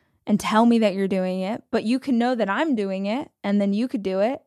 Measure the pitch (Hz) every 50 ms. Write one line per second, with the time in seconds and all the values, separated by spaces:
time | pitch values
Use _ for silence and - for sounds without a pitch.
0 | _ _ _ _ _ - 214 - - - 214 214 233 233 233 233 220 208 180 196
1 | 196 190 196 190 185 185 185 185 185 190 226 - - _ - 220 - 214 247 269
2 | - 269 254 226 233 247 254 226 220 196 196 233 311 330 269 214 202 196 190 190
3 | 196 196 220 262 320 - _ _ - 202 202 202 202 202 196 208 240 254 - 233
4 | 196 190 190 190 202 233 269 - -